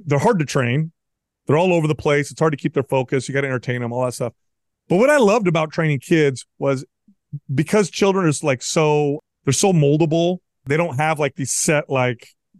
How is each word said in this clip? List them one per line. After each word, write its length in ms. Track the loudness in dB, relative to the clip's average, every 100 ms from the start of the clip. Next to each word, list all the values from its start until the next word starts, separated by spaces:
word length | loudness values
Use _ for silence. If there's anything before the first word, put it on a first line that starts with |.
| -2
they're 140 | 0
hard 200 | 2 0
to 60 | 0
train. 460 | -2 0 -2 -4 -10 _ _ _ _ -2
They're 100 | 2
all 160 | 2
over 140 | 2 0
the 80 | -2
place. 340 | 0 0 -2
It's 100 | -2
hard 140 | -2
to 40 | 0
keep 160 | -4
their 100 | -4
focus. 440 | -2 -2 -2 -4 -4
You 60 |
gotta 140 | -4 -4
entertain 340 | -4 -4 -6
them, 100 | -6
all 140 | -4 -4
that 80 |
stuff. 200 | -4 -8 -10 _ _ _ _ -2
But 100 | 2
what 120 | 4
I 80 | 4
loved 300 | 4 4 2
about 240 | 0 -2
training 280 | -2 -2 -2
kids 460 | 0 2 2 0 -10 -6
was 260 | -2 -2 -6 _ _ _ _ -14 -6
because 360 | -4 0 0 0
children 400 | 0 0 2 0
is, 140 | 0
like, 180 | -2 -2
so, 580 | -2 0 2 2 0 -4 -8 _
they're 100 | -4
so 200 | 0 2
moldable. 640 | 4 4 2 2 0 0 -2 _ _ -4
They 120 | -2
don't 200 | -2 -2
have, 220 | -2 -2
like, 160 | -4 -4
these 160 | -6
set, 380 | -4 0 0 0
like, 380 | -2 -2 -4 -12 _ _ -12